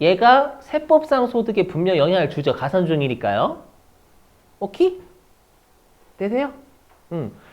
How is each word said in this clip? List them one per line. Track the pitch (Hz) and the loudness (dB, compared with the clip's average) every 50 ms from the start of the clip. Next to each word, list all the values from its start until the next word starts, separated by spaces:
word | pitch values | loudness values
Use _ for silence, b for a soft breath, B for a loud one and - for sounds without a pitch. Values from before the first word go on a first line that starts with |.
얘가 | 147 170 185 185 233 240 254 277 277 294 - - | 0 2 2 4 6 6 6 6 4 0 -4 -12
세법상 | - - - 302 302 - 320 302 311 - 285 254 247 240 | -10 -8 -6 -4 2 4 4 4 4 2 0 0 0 0
소득에 | 240 233 226 226 208 202 180 - | -2 -2 -2 -2 0 -2 -2 -2
분명 | - 156 175 190 185 | -2 -2 0 0 2
영향을 | 156 139 160 185 185 160 139 | 2 2 2 2 2 0 -2
주죠. | - 151 143 143 123 | -2 -4 -2 -2 -2
가산조정이니까요. | - 131 139 180 185 180 160 160 151 139 131 123 - - 104 101 107 151 233 330 - - - _ _ _ _ _ _ _ _ _ _ _ _ _ _ _ _ _ - | -2 -4 -2 -2 0 0 0 0 0 -2 -2 -4 -4 -4 -2 -2 0 -2 -2 -4 -8 -16 -20 _ _ _ _ _ _ _ _ _ _ _ _ _ _ _ _ _ -12
오케이? | 202 196 - - 349 370 370 - - - - _ _ _ _ _ _ _ _ _ _ _ _ _ _ _ _ _ _ _ _ - | -12 -8 -2 0 0 0 0 -4 -12 -20 -20 _ _ _ _ _ _ _ _ _ _ _ _ _ _ _ _ _ _ _ _ -8
되세요? | 190 202 233 254 285 269 269 - - _ _ _ _ _ _ _ _ - 175 | -6 -4 -2 -2 -4 -4 -8 -14 -20 _ _ _ _ _ _ _ _ -10 -8
음. | 165 135 101 - b b b | -8 -8 -8 -10 b b b